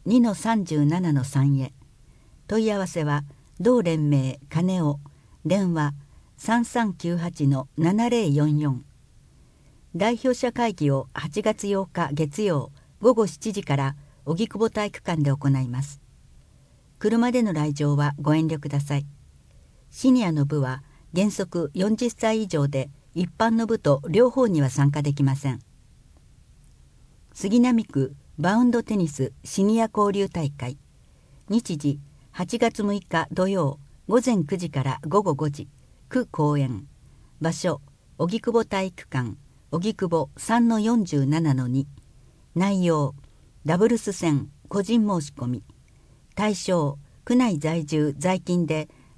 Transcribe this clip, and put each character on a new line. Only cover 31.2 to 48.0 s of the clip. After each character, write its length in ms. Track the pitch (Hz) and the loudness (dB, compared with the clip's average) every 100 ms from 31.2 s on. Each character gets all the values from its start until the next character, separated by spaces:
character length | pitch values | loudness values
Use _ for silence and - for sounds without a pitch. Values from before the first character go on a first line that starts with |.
| - - - | -20 -18 -4
日 260 | 220 - - | -2 -2 -4
時、 240 | 143 143 - - - | -2 -4 -8 -20 -14
八 280 | - 180 233 | -10 -6 0
月 240 | 233 226 | 0 0
六 120 | 202 | -4
日 340 | 202 - 165 156 | -4 -4 -4 -2
土 160 | - 190 | -2 -2
曜、 320 | 190 143 139 - - - | 0 -2 -4 -14 -16 0
午 140 | 233 | 0
前 180 | 247 214 | 2 0
九 120 | 143 185 | 0 -4
時 140 | 170 | -4
か 120 | 139 | -4
ら 180 | 131 - 160 | -4 -6 0
午 160 | 196 | 0
後 120 | 196 | 2
五 160 | 143 151 | 0 -4
時、 180 | 147 - - - - - | -6 -12 -20 -20 -20 -6
区 180 | 254 240 | -4 -4
公 300 | - 147 147 | -2 0 0
園。 320 | 135 101 - - - - - - | -2 -6 -12 -20 -20 -20 -20 -6
場 100 | 160 | -6
所、 300 | 170 180 147 - _ _ - | -2 -4 -4 -10 _ _ -6
荻 240 | 170 220 | -4 -4
窪 240 | - 226 | -2 0
体 220 | 214 196 190 | 0 -4 -4
育 180 | - - | -8 -8
館、 300 | 135 120 - - - _ | -6 -6 -8 -18 -20 _
荻 240 | 165 202 | -4 -4
窪 360 | 214 180 165 143 - | -2 -2 -2 -2 -8
三 280 | - 233 233 | -2 2 2
の 140 | 226 | 2
四 240 | 214 240 | 2 0
十 220 | 190 143 135 | 0 0 2
七 260 | 156 160 | 2 2
の 160 | 131 123 | 0 0
二。 180 | 131 139 - - - - _ - | -2 -4 -10 -20 -20 -20 _ -8
内 320 | 165 196 196 175 | -2 0 2 2
容、 280 | 156 139 - - - - - 147 | 2 0 -4 -18 -20 -20 -8 -2
ダ 100 | 175 | 2
ブ 140 | 220 | 4
ル 80 | 233 | 2
ス 140 | - | -2
戦、 380 | 190 170 143 - - - | -2 0 0 -2 -12 -6
個 140 | 202 | -4
人 240 | 196 233 208 | 0 2 2
申 140 | 180 | -2
し 120 | 143 - | -4 -8
込 100 | 123 | -6
み。 160 | 123 - - - - - - _ | -6 -10 -20 -20 -20 -20 -20 _
対 200 | - 214 | -4 -2
象、 440 | 196 - 175 143 143 - - - | -2 0 0 0 -4 -14 -10 0
区 100 | 247 | 2
内 220 | 247 160 | 2 0
在 260 | 156 165 | -2 -2
住、 300 | 147 156 | 0 0